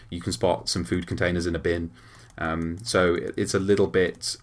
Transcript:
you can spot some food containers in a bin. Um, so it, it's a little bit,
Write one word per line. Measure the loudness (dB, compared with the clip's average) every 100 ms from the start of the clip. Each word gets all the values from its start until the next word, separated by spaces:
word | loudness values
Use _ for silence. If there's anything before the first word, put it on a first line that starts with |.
| -12
you | -8
can | -6
spot | 0 2 0 -2
some | -4
food | -2 -2 -2
containers | 0 0 0 -2
in | -2
a |
bin. | 0 0 -2 -10 -20 -20 -18 -8
Um, | -4 -4 -4 -6
so | 0 2 4
it, | 2 -2 -4
it's | 0
a | 0
little | 4 4 4
bit, | 4 2 0 -8 -8